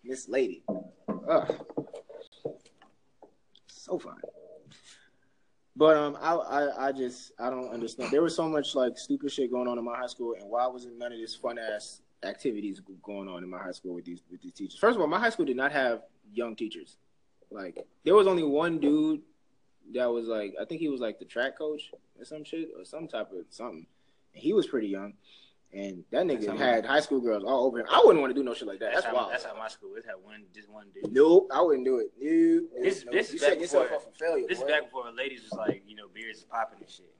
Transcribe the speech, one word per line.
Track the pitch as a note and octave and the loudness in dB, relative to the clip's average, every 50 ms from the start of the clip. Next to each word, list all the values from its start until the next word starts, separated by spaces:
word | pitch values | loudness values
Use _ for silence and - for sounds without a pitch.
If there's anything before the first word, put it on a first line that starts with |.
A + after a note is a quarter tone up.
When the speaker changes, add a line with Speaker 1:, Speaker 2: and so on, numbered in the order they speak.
| _ | _
Speaker 1:
Miss | A#2+ C3 B2+ - - | -10 -10 -10 -8 -2
Lady. | - C#3 B2+ G2+ F2 - _ - G2 F2+ F2+ - - _ _ - - - - - | 0 0 0 0 -2 -8 _ -8 -6 -6 -8 -12 -20 _ _ -8 -8 -6 -2 2
Ugh. | E3 D#3 - - - - - - - - - - - - - - - - - - - - _ - - - _ - _ _ - _ _ _ _ _ _ _ - - _ _ _ _ _ - _ | 2 2 2 2 -4 -4 -6 -10 -8 -8 -8 -8 -14 -18 -18 -18 -18 -20 -20 -20 -20 -12 _ -12 -12 -12 _ -20 _ _ -20 _ _ _ _ _ _ _ -20 -20 _ _ _ _ _ -20 _
So | - - - - - F3+ E3 | -20 -20 -20 -8 -6 -6 -6
fine. | - - - - - - _ - - - - - - - - - _ - - - _ _ _ _ _ _ _ _ _ _ _ _ _ _ _ | -6 -10 -16 -16 -16 -18 _ -20 -20 -20 -20 -20 -20 -20 -20 -20 _ -20 -20 -20 _ _ _ _ _ _ _ _ _ _ _ _ _ _ _
But, | B2+ D3+ D#3 D#3 | 6 8 8 8
um, | D3+ D3 C#3+ D3 - | 8 4 0 -4 -4
I, | - D#3+ E3+ | -2 0 0
I, | E3 A#2 - B2 C#3+ C#3+ C#3+ - - C3+ C#3 | 0 0 0 0 0 0 0 -2 -2 -2 -2
I | |
just, | C3+ C3+ B2+ B2 B2 - - - - - | -2 -2 -6 -6 -6 -10 -18 -20 -12 -6
I | A#2 B2+ | -6 -4
don't | C3 B2+ B2+ G#2+ | -4 -4 -8 -8
understand. | A2+ A#2 A#2 A2+ - - B2 B2+ | -6 -6 -6 -8 -6 -8 -4 0
There | C3+ D3 | 2 2
was | E3+ E3 E3 | 2 2 0
so | - E3 D#3+ | -2 -2 0
much, | D#3 D3 C3+ - - | -2 -2 -2 0 0
like, | C#3 B2+ A#2+ A2+ | 0 0 0 -2
stupid | - - - C#3+ C3+ C#3+ C#3 | -6 -4 -4 -4 -4 -4 -6
shit | - - C3+ A#2 | -2 -2 -2 -2
going | B2 B2 B2 B2 | -2 -2 -2 -2
on | A#2+ A#2 | -4 -4
in | A#2 | -6
my | A#2+ A#2+ B2+ | -6 -6 -8
high | B2+ | -8
school, | A#2+ - - A#2+ A#2 A2+ G2+ | -10 -8 -8 -6 -6 -6 -8
and | G2+ G2+ | -8 -4
why | A2 A#2+ B2+ B2+ | -2 0 0 -2
wasn't | B2 B2 B2 A#2+ A#2 | -2 -8 -16 -16 -14
none | A#2 A#2+ A#2+ | -12 -10 -10
of | A#2 A2+ | -10 -10
this | A2+ A2 - | -12 -12 -12
fun-ass | - - A#2+ A#2+ A#2+ A2+ A2 G#2+ G#2 - - - - _ _ _ _ | -8 -8 -6 -6 -6 -8 -6 -8 -8 -10 -14 -20 -20 _ _ _ _
activities | - F#2+ G#2 - - C#3 A2 G#2 G2+ G2+ F#2+ F#2+ F#2+ | -10 -10 -10 -4 -4 -4 -4 -4 -6 -8 -8 -10 -14
g-, | - F#2+ F2+ | -20 -20 -18
going | - G#2 G2+ G2 G2 F#2+ | -14 -12 -10 -10 -10 -10
on | F#2 F2 | -10 -12
in | F#2 F2+ | -12 -12
my | F2+ F2+ | -12 -10
high | G2 F#2 | -10 -10
school | F2+ - - F#2 F2 | -12 -10 -10 -10 -10
with | F2 F2 | -10 -10
these, | F2 F2 - _ _ | -12 -14 -14 _ _
with | - - | -20 -18
these | - - | -18 -18
teachers? | - - - - - - | -14 -12 -12 -12 -4 2
First | - D#4 C4 | 2 2 4
of | G#3+ | 4
all, | E3 D3 | 0 0
my | E3 G3 | 0 0
high | A#3 A3+ | 0 -2
school | A3+ - E3 | 0 0 -2
did | C#3 B2 | -2 0
not | B2+ C3+ C#3+ | 0 -2 0
have | D3 C#3+ C3 A#2+ A#2 G#2+ - - _ _ _ G#2+ | 0 2 2 0 0 -2 -6 -18 _ _ _ -10
young | G#2 A#2 A#2+ A#2 A2 | -6 -6 -6 -6 -6
teachers. | - A2+ G#2 - E2+ D2 - - _ _ _ _ _ _ _ _ _ - _ | -8 -8 -8 -8 -12 -16 -18 -20 _ _ _ _ _ _ _ _ _ -20 _
Like, | G#2 G#2 F#2+ F2+ - - - _ _ _ _ | -14 -12 -12 -12 -12 -14 -16 _ _ _ _
there | D3+ F#3 | 6 8
was | G#3 G3 F#3+ | 8 8 6
only | F#3 F3 D#3+ | 4 2 2
one | D3 C#3 D3 D#3+ E3+ E3 D#3 | 2 2 2 2 2 0 2
dude | C#3+ C#3+ D3 D#3 D#3 D#3 D#3 D3 - _ _ _ _ _ _ _ _ _ _ _ _ - | 4 4 4 4 4 2 0 -2 -6 _ _ _ _ _ _ _ _ _ _ _ _ -8
that | A2+ B2 B2 | -4 -2 0
was, | A#2+ A#2+ A#2+ A#2 A2+ | 0 0 -2 -2 -2
like, | A2+ G#2+ G#2 G2 - - | -4 -4 -4 -6 -6 -8
I | G#2 | -8
think | - E3+ D#3 | -8 -6 -4
he | E3 D3+ | -4 -4
was, | C#3 B2 | -2 -2
like, | B2 A2 G#2 - | -4 -6 -6 -8
the | B2+ | -16
track | - - A#2 B2 C3+ - - | -10 -4 -4 -4 -4 -4 -6
coach | D#3 D3+ D3+ D3 - - - - _ _ _ - | -6 -6 -6 -8 -10 -16 -20 -20 _ _ _ -20
or | B2 | -18
some | - D3+ D#3 D3 | -16 -14 -14 -12
shit, | - - E3 D#3+ - - - | -10 -8 -8 -8 -10 -12 -18
or | F#2+ | -18
some | - - D#3 E3 D3 | -16 -14 -14 -12 -8
type | - A2+ G#2 - | -8 -8 -8 -8
of | F#2+ F2+ E2+ _ | -10 -14 -14 _
something. | - - A#2 A#2+ F2 D#2+ E2+ _ _ _ _ _ _ _ _ _ _ | -14 -12 -12 -12 -12 -14 -18 _ _ _ _ _ _ _ _ _ _
And | - | -4
he | - D3+ | -2 2
was | G#3 G#3 - - | 2 2 2 2
pretty | - B2 G#2+ G2 | -2 -2 -2 -2
young. | G2 F#2+ G2 G#2 - _ _ - - - - _ _ _ _ _ | -4 -6 -8 -12 -14 _ _ -20 -20 -20 -20 _ _ _ _ _
And | - G2 G2 G2 F#2+ F2 F2 _ | -12 -10 -10 -8 -10 -12 -12 _
that | A#2 B2+ F#3 | -2 0 0
nigga | E3+ C#3 A2+ G#2+ | 0 0 -2 -2
Speaker 2:
Something. | G#2 G#2+ - C#3 | -4 -2 2 2
Speaker 1:
had | B2+ A#2 A2+ G#2 | 4 4 4 2
high | A#2 C#3 D3+ | 2 2 2
school | D3+ - C#3 C3 | 2 2 0 0
girls | A#2+ A#2 A2 G#2 G2 | 2 2 0 0 0
all | A2+ C3+ B2+ B2 | 0 2 2 2
over | C3+ A#2 A#2+ | 2 2 0
him. | A2+ G#2+ | -2 4
I | C#3+ - | 6 10
wouldn't | A#4 D#4+ F3+ D#3 | 10 10 10 8
wanna | C#3 B2+ B2 | 4 2 0
do | C#3 C#3 | 0 -2
no | B2 A2+ | -2 -4
shit | - B2+ G#2 | -6 -6 -10
like | G2 F#2+ | -6 -4
that. | A2+ G#2+ | -4 0
Speaker 2:
That's | A#2+ F3+ | 0 0
Speaker 1:
That's | - A#2 | 0 2
Speaker 2:
how, | A2+ - | 0 0
Speaker 1:
wild. | A2 F#2+ | 0 0
Speaker 2:
that's | A#2+ B2+ - | -4 -4 -6
how | - - | -8 -10
my | A2 A2 A2 | -10 -10 -12
school, | - _ G#2 F#2+ G2+ | -12 _ -16 -16 -14
it | A2+ A#2 | -14 -12
had | A2+ G2 F#2 F#2 | -14 -14 -14 -16
one, | G#2 G#2+ G#2+ G#2 F#2 F2+ | -20 -20 -20 -20 _ _
just | G#2+ G#2 - | -20 -20 -20
one | - - - - _ | -20 -20 -20 -18 _
dude. | - G#2+ G#2 | -10 -10 2
Speaker 1:
Nope, | A2 C3 D3 D#3+ E3+ G3 F#3+ - | 8 8 10 12 12 10 8 8
I | C3 D3 | 2 4
wouldn't | F3+ E3+ D3 B2+ B2+ | 6 6 4 4 4
do | C3 C3 A#2+ | 2 2 2
it. | A2 - _ A#2 | 0 -2 _ -6
Nope, | C3+ D3+ E3 E3 E3 E3 E3 E3+ E3+ - | -2 2 6 6 8 8 6 4 2 -2
nope, | - E3+ F#3+ | -6 0 0
Speaker 2:
This, | F#3+ F#3+ - - | 0 0 0 -8
Speaker 1:
nope. | - | -2
Speaker 2:
this | - G3 A3+ - | 0 0 0 0
Speaker 1:
You | - | -4
Speaker 2:
is | - | 2
Speaker 1:
set | C#3+ C#3+ | 4 4
Speaker 2:
back | E3 D#3 | 4 2
Speaker 1:
yourself | E3+ E3+ D3 C3+ B2+ | -2 4 4 4 4
Speaker 2:
before, | A#2+ - - | 4 -2 -6
Speaker 1:
up | - | -6
for | - - - D#3 | -10 -10 -4 -2
failure, | E3+ E3 C#3 A#2+ - | 0 0 0 0 -2
Speaker 2:
this | - A#2+ | -4 -2
is | B2+ | 0
Speaker 1:
boy. | C#3+ | 2
Speaker 2:
back | D3+ D3+ D3 | 2 0 0
before | - C3+ C3 B2 A#2 A#2 | -2 -10 -10 -10 -8 -8
ladies | A#2+ C3 C#3 C3 A#2+ | -6 -6 -6 -8 -12
was | A2 G#2+ G#2 A2+ | -12 -12 -8 -4
like, | G#2+ G#2 G2+ G2 G2 | -2 -4 -4 -4 _
you | G2+ G#2+ | -20 -20
know, | G#2+ G#2 F#2 F2+ | -20 -20 -18 _
beards | G#2+ A2+ A2+ G#2 - | -14 -14 -14 -14 -16
is | - | -16
popping | _ A#2 A2+ A2 - G#2 G2+ | _ -6 -4 -4 -6 -8 -20
and | G#2 - | -20 -20
shit. | - - F#2 E2+ _ _ | -20 -20 -20 -20 _ _